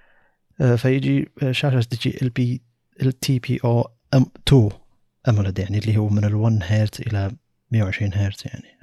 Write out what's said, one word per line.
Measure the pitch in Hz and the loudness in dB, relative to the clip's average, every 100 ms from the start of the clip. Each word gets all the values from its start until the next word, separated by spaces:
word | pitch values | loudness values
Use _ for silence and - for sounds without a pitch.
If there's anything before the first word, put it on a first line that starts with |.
| _ _ _ _ _ - | _ _ _ _ _ -2
آه، | 127 120 | 0 2
فيجي، | 131 135 135 139 - - | 2 0 0 0 -2 -4
آه، | 135 | -4
شاشة | 123 147 131 | -2 0 0
تجي | 113 117 127 - | -2 -4 -6 -4
ال | 127 | -4
بي، | 120 123 127 _ _ _ - | -2 -2 -2 _ _ _ -4
ال | 131 - | -2 -2
تي | - 131 | -2 -2
بي | - 123 | -2 -4
او | 120 117 - _ - | 0 0 -2 _ 0
أم-، | 135 127 - - | 2 2 -2 4
تو | 139 104 - - _ _ _ - | 4 4 0 -18 _ _ _ 0
أموليد، | 107 98 95 | 0 0 -2
يعني | 95 104 | -2 -2
اللي | 107 107 | 0 0
هو | 107 | 2
من | 104 104 | 0 0
الون | 107 113 110 | 0 2 0
hertz | 87 107 107 - | 0 0 0 -2
إلى | 113 101 98 127 _ _ - | -6 -4 -4 -8 _ _ -4
مية | 113 | -2
وعشرين | 95 - 101 | 0 -2 -2
hertz | 92 98 - - | -2 -2 -4 -14
يعني، | - - _ | -14 -18 _